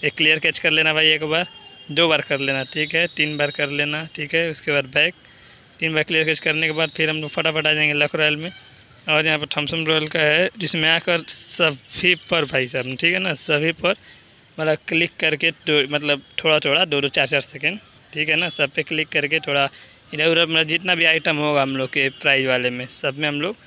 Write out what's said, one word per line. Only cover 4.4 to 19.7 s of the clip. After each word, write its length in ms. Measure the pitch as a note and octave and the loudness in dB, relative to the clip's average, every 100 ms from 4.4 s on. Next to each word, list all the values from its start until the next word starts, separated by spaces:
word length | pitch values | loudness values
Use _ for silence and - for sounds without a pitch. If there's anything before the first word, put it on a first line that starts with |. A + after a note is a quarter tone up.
| E3+ | -2
उसके 220 | D#3 - | -4 0
बाद 140 | C#3+ C3+ | 0 0
back, 200 | C#3+ D#3+ - - - - - - - | 2 2 0 -20 -20 -20 -20 -20 -6
तीन 140 | E3 | -2
बार 100 | D#3 | 0
clear 220 | D3+ D#3+ D#3 | 2 2 2
catch 140 | D#3 | 0
करने 280 | D#3+ D#3 D#3+ | 0 0 0
के 60 | |
बाद 180 | D#3 D#3+ - | 0 -2 0
फिर 120 | D#3 | -2
हम 80 | D#3 | -2
लोग 120 | D3+ | -4
फटाफट 360 | - D#3+ D#3 D3+ | -2 0 0 0
आ 60 | |
जाएंगे 200 | D3+ D3+ D3 | 2 2 2
लक 200 | D3 D#3 | 0 2
रॉयल 200 | D3+ D3+ | 0 0
में। 140 | E3 - - - - - - | -6 -12 -20 -20 -20 -16 -2
और 180 | D#3 D#3 | 0 2
यहाँ 140 | D#3 | -2
पर 80 | D3 | -2
Thompson 380 | - D3 E3 D#3 | -4 -2 -2 0
रॉयल 220 | D#3+ D#3 | 0 0
का 120 | E3 | 0
है, 300 | D3+ D3+ F#3 - | 2 4 0 -2
जिसमें 320 | D#3+ E3+ D#3 | -4 0 2
आकर 340 | E3 E3+ E3+ - | 2 2 -2 -2
सभी 840 | - - - E3 C#3 - - F3+ F3 - | -12 -12 0 0 0 -12 -2 0 0 0
पर 160 | E3+ C#3+ | -2 0
भाई 220 | C#3+ B2+ | -2 -2
साहब, 280 | C3 B2 C3 | -4 -6 -2
ठीक 180 | E3+ | 0
है 60 | F#3 | 0
ना, 140 | F#3 D3+ | -2 -6
सभी 360 | - D3 D#3+ | -2 0 0
पर 220 | E3 E3+ G3+ - - - - _ - | 0 -2 -2 -8 -20 -20 -20 _ -4
मतलब 200 | D#3 D3+ - | -2 -2 -2
click 240 | E3 E3 - | 0 0 0
करके 320 | D#3+ D3+ E3 | -2 0 -2
दो, 300 | D#3 - D3+ C#3 | -2 0 2 2
मतलब 320 | D3 D3 C#3+ - - | -2 0 -2 -4 -4
थोड़ा 200 | D#3+ D3+ | 2 2
थोड़ा, 260 | D3 D3 F3+ | 2 0 0
दो 160 | C#3+ | 0
दो 60 | C#3 | 0
चार 180 | E3 C3+ | 0 0
चार 140 | D3 | 0
second, 360 | - C#3+ D3 G3+ - - - | -4 -6 -6 -6 -16 -20 -14
ठीक 160 | D3+ D#3 | -6 0
है 60 | D#3+ | 0
ना, 140 | F3 | -2
सब 180 | - C#3 | -2 -2
पे 140 | - | -2
click 260 | D3 D#3 D3+ | -4 -4 -2
करके 300 | D#3 C#3+ D#3+ | -2 0 -2
थोड़ा 280 | D#3 C#3+ C#3 | 0 0 0